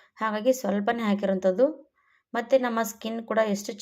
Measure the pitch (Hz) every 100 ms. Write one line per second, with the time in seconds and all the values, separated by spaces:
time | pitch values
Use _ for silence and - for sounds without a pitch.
0 | _ - 220 214 240 254 196 202 208 240
1 | 214 202 196 190 190 185 285 311 - _
2 | _ _ _ 233 240 262 247 226 220 -
3 | 214 226 226 220 220 202 - 190